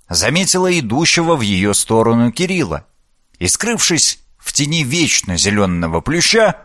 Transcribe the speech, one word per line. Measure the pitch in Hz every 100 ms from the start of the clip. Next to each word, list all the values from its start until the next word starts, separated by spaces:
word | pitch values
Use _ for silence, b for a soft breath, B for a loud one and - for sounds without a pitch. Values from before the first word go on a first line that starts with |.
| -
заметила | 90 107 160 190 185 185 175
идущего | 117 123 170 - 165 160
в |
её | 107 95 101
сторону | 101 - 113 110 117 120
Кирилла | 113 180 190 123 76 - _ _ _ _ _
и, | 90
скрывшись | - 220 226 - 165 - - - _
в | -
тени | - 147 165
вечно | 131 170 147 - - 85
зелёного | 101 104 95 87 82 82
плюща, | 101 165 - 226 214 -